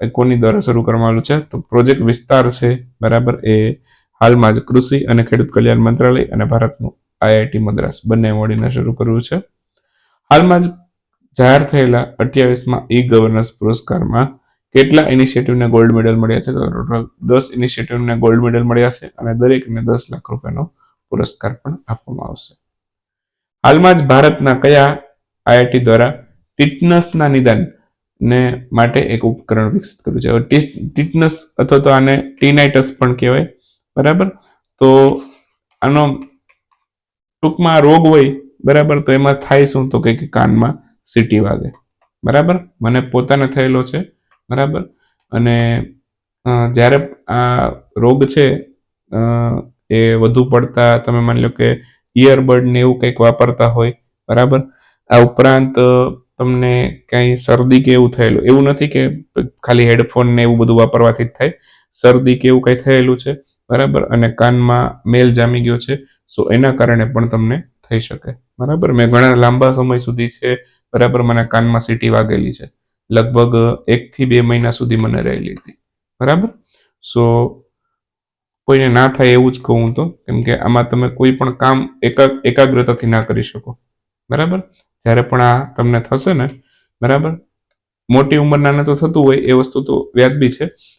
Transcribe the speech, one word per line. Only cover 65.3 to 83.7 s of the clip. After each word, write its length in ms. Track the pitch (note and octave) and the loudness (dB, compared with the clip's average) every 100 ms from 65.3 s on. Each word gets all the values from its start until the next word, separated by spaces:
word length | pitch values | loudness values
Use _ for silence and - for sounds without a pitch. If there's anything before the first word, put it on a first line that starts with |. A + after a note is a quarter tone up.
જામી 280 | A#2 A#2 B2 | 2 0 0
ગયો 180 | A#2+ A#2+ | -2 -4
છે, 160 | - C#3 | -6 -10
so 500 | - _ _ - - | -10 _ _ -6 0
એના 180 | A#2 C3+ | 2 2
કારણે 320 | C3 A#2+ A#2 | 0 0 0
પણ 240 | A2 A2+ A#2 | -2 -4 -4
તમને 340 | A2+ A2 D3 - _ - | -2 -2 -4 -8 _ -8
થઈ 100 | A2+ | -6
શકે, 340 | A2+ - - A#2+ _ - | -6 -14 -14 -16 _ -10
બરાબર? 340 | D3 E3 - | -6 -2 0
મેં 180 | B2 A#2 | 0 2
ઘણા 240 | A#2+ C3 | 4 4
લાંબા 380 | B2 B2 B2+ C3 | 4 2 2 0
સમય 260 | C3 B2+ B2 | 0 -2 -2
સુધી 300 | A#2+ A#2+ A#2+ | -4 -6 -6
છે, 260 | - B2 B2 _ _ _ | -4 -6 -6 _ _ _
બરાબર, 300 | B2 B2 B2+ | 0 0 0
મને 220 | A#2+ A#2 | 0 0
કાનમાં 360 | A2+ A2+ A#2 A#2 | 0 -2 0 -2
સીટી 280 | A#2 A2+ A2+ | -4 -4 -2
વાગેલી 440 | A2+ A2 - - | 0 0 -2 -4
છે, 180 | - - _ _ _ - | -8 -18 _ _ _ -2
લગભગ 440 | A2+ A2+ B2 A#2+ A#2 A2+ - - | -2 0 0 0 0 -2 -4 -2
એક 260 | A#2+ - | -4 -4
થી 100 | - | -6
બે 160 | B2+ B2 | 0 0
મહિના 300 | A#2+ A#2+ A#2+ | 0 -2 -2
સુધી 260 | A#2 A#2+ A2+ | -4 -4 -2
મને 260 | A2+ - | -2 -2
રહેલી 300 | - B2 F2 | -4 -6 -10
હતી, 200 | - - _ _ _ _ - | -14 -20 _ _ _ _ -6
બરાબર? 280 | C3 D#3+ A3+ - _ _ _ _ - | -2 -2 -2 -8 _ _ _ _ -8
So 360 | A#2+ A#2 A#2 B2 - _ _ _ _ _ _ _ _ _ _ | -2 0 0 -2 -8 _ _ _ _ _ _ _ _ _ _
કોઈને 240 | - C3+ C3 | 0 2 2
ના 200 | A#2+ C3 | 2 0
થાય 200 | C3 B2+ | 2 4
એવું 240 | B2 B2+ | 4 2
જ 100 | B2+ | -2
કહું 200 | - A#2 | -2 -2
હું 120 | A2+ | -2
તો, 140 | B2 E3 | -4 -6
કેમ 340 | - - A#2 | -8 -8 -6
કે 120 | G#2+ | -4
આમાં 360 | - A2 A#2+ A#2+ | -4 0 0 0
તમે 180 | B2 B2 | -2 -4
કોઈ 240 | - C3 | 0 0
પણ 200 | C3 C3+ | 0 -4
કામ 480 | B2 C3 C3 C3 - | -2 0 0 -4 -6
એકા-, 380 | A#2+ - C3+ C3+ | -4 2 2 2
એકાગ્રતાથી 640 | B2+ A#2 C3 B2 B2 A#2 A#2 | -2 2 2 2 -2 -2 -2
ના 140 | A2+ | -2
કરી 220 | A2 A2+ | -2 -6
શકો, 360 | A2+ G#2+ - | -6 -12 -18